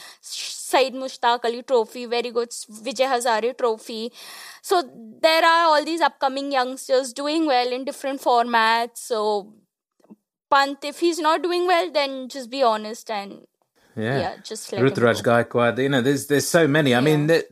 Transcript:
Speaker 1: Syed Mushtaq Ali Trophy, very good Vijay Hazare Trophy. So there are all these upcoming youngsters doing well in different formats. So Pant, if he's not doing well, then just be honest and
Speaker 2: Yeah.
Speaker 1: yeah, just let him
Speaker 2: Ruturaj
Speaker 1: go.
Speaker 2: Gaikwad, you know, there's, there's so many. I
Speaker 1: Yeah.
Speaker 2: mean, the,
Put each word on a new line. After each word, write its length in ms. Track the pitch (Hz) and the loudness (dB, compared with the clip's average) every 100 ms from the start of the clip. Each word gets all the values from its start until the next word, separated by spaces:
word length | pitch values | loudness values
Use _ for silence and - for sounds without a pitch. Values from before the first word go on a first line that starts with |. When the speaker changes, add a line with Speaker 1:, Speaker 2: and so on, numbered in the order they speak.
| - - | -20 -20
Speaker 1:
Syed 720 | - - - - - 277 262 | -14 -12 -12 -12 0 2 2
Mushtaq 520 | 262 262 - 240 247 233 | -2 -10 -2 0 0 -2
Ali 180 | 240 | -6
Trophy, 420 | 247 247 220 247 240 | 0 0 0 -8 -4
very 260 | 240 240 | -4 -2
good 180 | 226 233 | -4 -6
Vijay 580 | - - 214 220 233 262 | -10 -16 -10 -8 -2 0
Hazare 500 | 247 247 220 233 247 | 0 0 0 -2 -2
Trophy. 540 | 247 220 - 220 226 - - - - - | -2 -2 -8 -8 -10 -12 -20 -20 -20 -18
So 200 | - 359 254 - 220 247 | 0 0 0 -10 -20 0
there 240 | 320 320 339 | 4 6 6
are 220 | 330 339 | 4 4
all 180 | 302 302 | 4 2
these 160 | 330 | 0
upcoming 500 | 285 - 269 269 277 | 0 0 -2 -2 -2
youngsters 640 | 269 254 262 - 254 247 | -2 -2 -6 0 0 0
doing 320 | 233 285 320 311 | -4 -2 0 2
well 260 | 247 247 | 2 0
in 140 | 254 269 | -4 -8
different 360 | 277 277 269 | -8 -8 -4
formats. 760 | 302 240 240 233 220 226 240 - | 2 2 2 2 2 2 -2 -8
So 560 | - 220 214 208 208 - _ _ _ _ _ - _ _ _ | -6 -4 -2 -2 -6 -18 _ _ _ _ _ -20 _ _ _
Pant, 280 | 277 277 277 | 2 2 -2
if 160 | 294 277 | -10 -2
he's 200 | 339 330 | -2 0
not 240 | 311 330 | 0 0
doing 240 | 339 349 359 | 0 0 2
well, 240 | 339 359 | 2 2
then 380 | 285 277 269 254 | -2 -2 -4 -10
just 200 | 277 226 | -12 -8
be 140 | 269 | 0
honest 480 | 240 214 214 240 - | 2 0 -6 -12 -8
and 340 | 208 196 - - _ _ _ _ - | -8 -8 -16 -20 _ _ _ _ -6
Speaker 2:
Yeah. 220 | 110 135 | -2 0
Speaker 1:
yeah, 160 | 78 - | -2 -8
just 280 | - 110 - | -12 -14 -8
let 100 | 117 | 0
him 60 | 131 | 0
Speaker 2:
Ruturaj 360 | 123 117 104 | 4 2 2
Speaker 1:
go. 200 | 117 117 | 2 2
Speaker 2:
Gaikwad, 380 | 117 120 117 113 | 2 0 0 0
you 80 | 135 | 0
know, 120 | 135 | 2
there's, 260 | 123 139 - | 2 -2 0
there's 200 | 143 135 | 0 2
so 200 | 175 151 | 2 4
many. 260 | 151 143 120 | 4 4 4
I 40 | |
Speaker 1:
Yeah. 40 | |
Speaker 2:
mean, 240 | 147 151 151 | 4 2 2
the, 180 | 165 - | 0 0